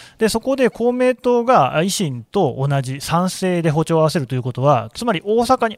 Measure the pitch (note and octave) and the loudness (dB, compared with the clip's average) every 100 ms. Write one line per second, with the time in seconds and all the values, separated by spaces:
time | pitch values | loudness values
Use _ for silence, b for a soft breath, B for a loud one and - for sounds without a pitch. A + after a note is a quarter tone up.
0 | B - A3 A3+ B3+ C4+ A#3+ - A#3+ B3 | B -4 -2 -2 -2 0 0 0 -2 0
1 | B3+ B3 B3 A#3+ A#3 A#3 C3 C#3+ F#3+ - | 0 0 0 0 4 4 4 2 -2 -2
2 | E3+ B2 A2 G3+ D3+ - C#3 C#3 B2 C#3 | -4 -6 -6 0 0 0 -2 -2 -2 -8
3 | - E3 F#3 - F#3 F3 E3 D3+ D#3+ E3 | -2 0 0 -2 -2 0 0 0 0 2
4 | D#3 E3+ B2+ B2+ B2+ B2 C#3 C3 A2 - | 2 0 -2 -4 -4 0 2 2 0 -6
5 | A#3 E3+ G3 A3+ A#3+ B3+ A3+ | -4 -2 0 0 2 2 0